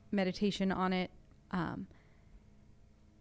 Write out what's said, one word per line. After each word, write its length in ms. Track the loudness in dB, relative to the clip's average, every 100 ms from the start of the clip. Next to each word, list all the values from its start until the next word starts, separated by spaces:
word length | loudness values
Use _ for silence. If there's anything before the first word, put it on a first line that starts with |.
| -4
meditation 600 | 0 0 2 0 2 0
on 220 | 2 2
it, 180 | 0 -2 -6 -20 -20 -6
um, 340 | -2 -2 -4 -10 -14 -20 -20 -20 -20 -20 -20 -20 -20 -20 -20 -20 -20